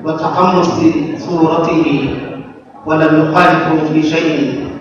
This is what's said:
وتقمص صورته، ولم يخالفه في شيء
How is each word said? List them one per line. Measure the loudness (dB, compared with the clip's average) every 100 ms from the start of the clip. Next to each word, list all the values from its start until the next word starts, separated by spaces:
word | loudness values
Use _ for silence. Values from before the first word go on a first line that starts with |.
وتقمص | -6 -4 -2 0 2 2 2 2 2 2 -2 -6
صورته، | -4 0 2 2 0 0 2 0 -2 -6 -8 -12 -14 -20 -20 -14 -4
ولم | 0 2 2 2
يخالفه | 4 4 2 0 0 0
في | 0
شيء | 0 0 0 0 -2 -4 -8 -10